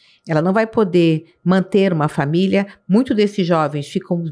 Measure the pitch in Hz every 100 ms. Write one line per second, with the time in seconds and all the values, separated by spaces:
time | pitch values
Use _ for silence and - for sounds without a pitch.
0 | _ _ - 156 175 202 220 226 202 175
1 | 170 156 160 _ 175 185 185 202 190 165
2 | 147 - 143 170 190 196 202 - - 202
3 | 262 214 208 208 175 165 147 147 143 190
4 | - 175 165